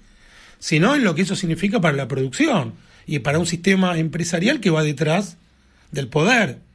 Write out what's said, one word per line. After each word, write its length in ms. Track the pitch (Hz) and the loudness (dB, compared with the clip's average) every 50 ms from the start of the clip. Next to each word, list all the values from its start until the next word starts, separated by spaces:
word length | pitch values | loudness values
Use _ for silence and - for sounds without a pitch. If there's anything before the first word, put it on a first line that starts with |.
| - _ _ _ _ - - - - - - - | -20 _ _ _ _ -20 -20 -20 -20 -20 -20 -14
sino 360 | - - 160 151 170 233 294 | -6 -2 0 2 4 4 4
en 100 | 294 247 | 2 2
lo 100 | 190 156 | 0 0
que 80 | 151 196 | 0 -2
eso 140 | 202 196 | -2 -2
significa 440 | - - 165 160 - - 208 202 233 | -4 -4 -4 -4 -2 -2 -2 0 0
para 160 | 165 160 143 | 0 0 0
la 120 | 139 139 123 | -2 -4 -4
producción 640 | 139 131 131 135 - - 294 330 247 175 127 113 107 - - - - - - | -4 -4 -4 -4 -2 0 0 2 2 0 -2 -2 -8 -14 -20 -20 -20 -20 -10
y 120 | - 156 143 | -6 -6 -4
para 180 | 113 147 143 160 | -2 0 0 0
un 80 | 180 | 0
sistema 520 | 170 170 165 - 196 190 190 185 180 175 160 | -2 -4 -2 2 2 4 4 4 2 0 0
empresarial 640 | 160 160 131 160 170 - - 165 180 240 302 285 | -2 -2 -2 -4 -6 -4 -2 0 2 2 0 2
que 100 | 202 190 | 2 2
va 120 | 160 156 156 | 2 2 2
detrás 540 | 151 147 - 160 151 160 190 202 - - - _ _ _ _ _ _ _ _ _ _ - | 0 0 -2 0 0 0 0 -2 -4 -8 -20 _ _ _ _ _ _ _ _ _ _ -8
del 160 | 147 135 113 | -8 -6 -2
poder. 500 | - 147 160 214 254 240 202 139 120 - - _ _ | 0 2 2 4 4 4 2 0 -2 -8 -16 _ _